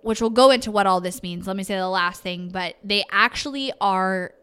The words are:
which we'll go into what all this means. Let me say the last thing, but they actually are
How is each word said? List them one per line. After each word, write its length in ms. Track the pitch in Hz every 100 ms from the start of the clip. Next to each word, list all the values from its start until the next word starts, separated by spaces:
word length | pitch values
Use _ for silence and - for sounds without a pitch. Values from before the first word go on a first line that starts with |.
which 180 | 226 220
we'll 100 | 226
go 220 | 226 269
into 200 | 254 233
what 160 | 208 196
all 120 | 185
this 240 | 180 180
means. 240 | 180 175 185
Let 80 | 196
me 80 |
say 140 | 190 196
the 100 | 185
last 340 | 185 175 180
thing, 280 | 185 180 180
but 260 | 185 175 -
they 220 | 202 208 -
actually 580 | 196 233 - 294 277 269 -
are 540 | 202 190 185 190 180 _